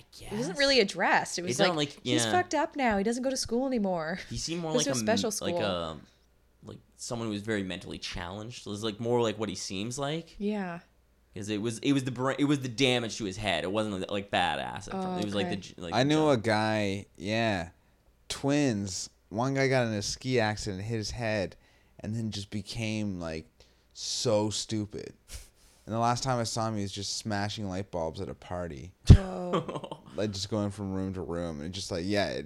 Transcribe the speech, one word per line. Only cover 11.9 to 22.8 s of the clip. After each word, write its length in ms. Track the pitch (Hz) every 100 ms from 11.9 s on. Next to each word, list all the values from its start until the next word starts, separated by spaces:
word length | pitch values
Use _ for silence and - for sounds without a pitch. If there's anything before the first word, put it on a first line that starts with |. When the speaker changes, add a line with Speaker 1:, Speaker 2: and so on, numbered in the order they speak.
Speaker 2:
was 120 | 135
the 60 | 131
bra-, 240 | 120 131 135
it 60 |
was 160 | 143 147
the 80 | 127
damage 480 | 110 135 123 113 -
to 60 |
his 120 | 104 98
head. 260 | 107 82
It 80 | 85
wasn't, 380 | 107 107 95 95
like, 200 | 101 101
bad 280 | 101 87 71
acid. 340 | 64 60 -
Speaker 1:
Oh, 220 | 190 185 180
Speaker 2:
It 60 |
was, 100 | 104
like, 120 | 101 98
the 40 |
Speaker 1:
okay. 80 | 104
Speaker 2:
j-, 120 | - -
like, 160 | 85
Speaker 3:
I 80 | 104
knew 140 | 139 156 156
Speaker 2:
jump. 140 | 127
Speaker 3:
a 20 |
guy, 640 | 107 107 110 107 101 98 - -
yeah, 540 | 95 110 113 98 85 - _ _ _ _ _
twins. 800 | - 139 147 139 104 101 92 - - _
One 240 | 101 131
guy 140 | 135 135
got 180 | 131 117
in 80 |
a 80 | 107
ski 360 | 98 - 131 123
accident, 420 | 107 107 107 92
hit 140 | 104 117
his 160 | 104
head, 440 | 117 117 107 90 - _ _ _ -
and 120 | 104
then 160 | 113 110
just 200 | 104 98
became, 720 | 107 98 120